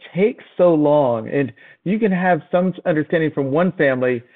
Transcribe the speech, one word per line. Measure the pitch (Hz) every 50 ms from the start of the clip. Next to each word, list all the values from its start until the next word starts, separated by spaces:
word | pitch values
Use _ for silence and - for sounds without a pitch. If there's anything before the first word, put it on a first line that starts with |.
| - - -
takes | 165 196 226 - - - - _ -
so | 180 175 165
long. | 151 147 147 147 147 143 127 120 113 110 -
And | - 143 139 123 - - - - - _ _
you | 165 196 214
can | 233 208
have | 185 175 185 185 180 156 147 -
some | - 180 180 185 180 - -
understanding | 180 170 151 151 - - 165 160 151 151
from | - 143 135
one | 131 156 180 185 -
family, | - 156 139 131 127 127 127 127 120 120 _ _